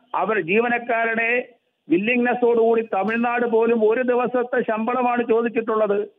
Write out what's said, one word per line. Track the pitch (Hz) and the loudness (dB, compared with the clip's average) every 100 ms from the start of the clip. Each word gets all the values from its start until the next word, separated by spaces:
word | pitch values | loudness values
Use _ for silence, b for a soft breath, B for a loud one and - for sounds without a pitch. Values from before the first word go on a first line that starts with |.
| _ 160 | _ -4
അവർ | 190 214 | -2 -2
ജീവനക്കാരുടെ | 160 214 240 240 240 226 226 226 226 247 240 - _ _ - | 0 0 0 -2 -2 -2 -2 -2 -2 -2 -4 -12 _ _ -2
വില്ലിങ്നെസ്സോടുകൂടി | 170 214 247 247 247 240 233 226 226 220 | 0 2 0 0 2 2 4 4 2 0
തമിഴ്നാട് | 190 196 226 240 240 233 | -2 -2 -2 -2 -2 0
പോലും | 226 233 233 214 | 2 2 2 2
ഒരു | 240 | 2
ദിവസത്തെ | 247 240 247 247 240 254 | 0 0 0 -2 -2 -2
ശമ്പളമാണ് | 226 214 220 254 247 240 233 | -2 -2 -2 -2 0 0 2
ചോദിച്ചിട്ടുള്ളത്. | 226 233 220 220 214 208 202 208 | 2 0 -2 -2 0 0 -2 -4